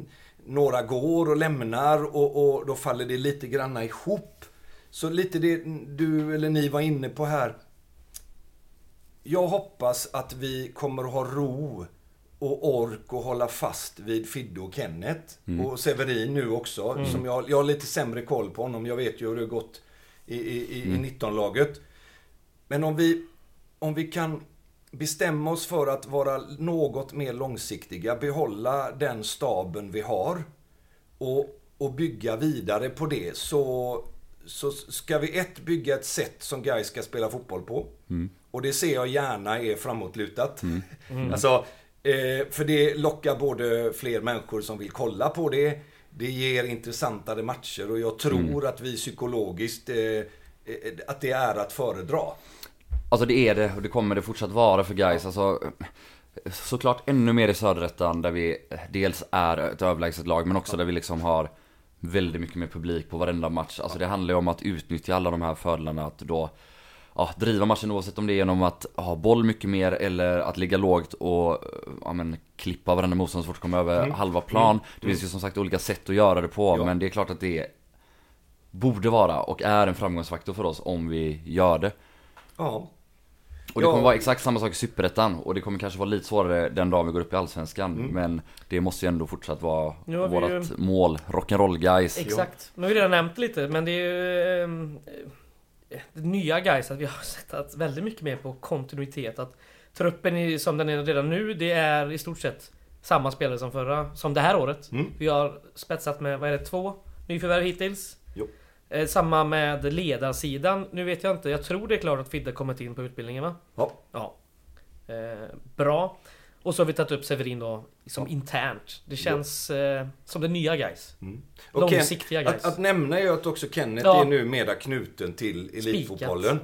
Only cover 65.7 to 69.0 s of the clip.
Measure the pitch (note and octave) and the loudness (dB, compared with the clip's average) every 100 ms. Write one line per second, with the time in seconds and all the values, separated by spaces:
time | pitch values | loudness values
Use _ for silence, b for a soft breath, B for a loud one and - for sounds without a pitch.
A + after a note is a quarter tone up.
65.7 | E2 D#2 D#2 D2+ - D2 E2 D#2+ - B | -2 -2 -4 -6 -8 -4 -2 -2 -8 B
66.7 | B B B B - E2+ - A2+ G#2 G#2 | B B B B -2 -2 0 2 4 4
67.7 | G#2 G#2+ G2+ F#2 G#2 G#2 G2 F#2 F#2 F2+ | 2 0 -4 -4 -4 0 2 4 4 2
68.7 | - - - | 0 -8 -6